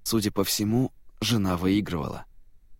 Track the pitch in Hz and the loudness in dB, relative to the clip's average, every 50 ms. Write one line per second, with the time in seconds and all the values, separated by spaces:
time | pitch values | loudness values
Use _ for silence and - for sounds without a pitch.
0 | - - 113 113 98 104 - 101 95 - - - 104 104 113 123 131 - - - | -4 -2 0 0 0 0 0 0 0 0 0 0 0 0 2 2 0 0 -4 -8
1 | - - - - 110 104 120 107 98 95 90 85 92 95 98 104 95 87 - 80 | -18 -20 -8 -4 -2 0 2 2 2 2 0 2 2 2 2 2 2 0 -4 -4
2 | 69 - - - - - - - - - - - - - - - | -4 -6 -8 -10 -12 -16 -18 -20 -20 -20 -20 -20 -20 -20 -20 -20